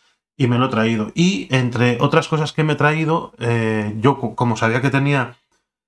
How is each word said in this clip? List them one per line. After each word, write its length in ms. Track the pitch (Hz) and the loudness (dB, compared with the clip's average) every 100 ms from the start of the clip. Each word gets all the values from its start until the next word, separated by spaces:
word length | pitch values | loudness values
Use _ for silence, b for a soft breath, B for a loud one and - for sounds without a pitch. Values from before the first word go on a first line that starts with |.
| b b _ - | b b _ -2
y 80 | 127 | 0
me 100 | 120 | 2
lo 100 | 131 | 2
he 40 | |
traído. 420 | 110 113 113 107 | 2 0 0 -2
Y 400 | - 175 196 - | 0 0 0 0
entre 440 | 131 123 117 123 120 | 0 0 0 0 2
otras 280 | 143 160 - | 2 0 0
cosas 260 | 156 151 | -2 -2
que 100 | - | -2
me 80 | 156 | -2
he 40 | 147 | 0
traído, 580 | 147 156 156 160 - - | 0 0 0 -2 -4 -6
eh, 560 | 117 117 113 110 104 107 | -2 0 0 -2 -4 0
yo 180 | 120 139 | 2 2
co-, 160 | 113 | -2
como 220 | - 120 110 | -2 -2 0
sabía 240 | 113 120 | 0 0
que 80 | 131 | 0
tenía... 480 | 135 139 143 120 - _ _ _ _ | 0 0 0 -2 -10 _ _ _ _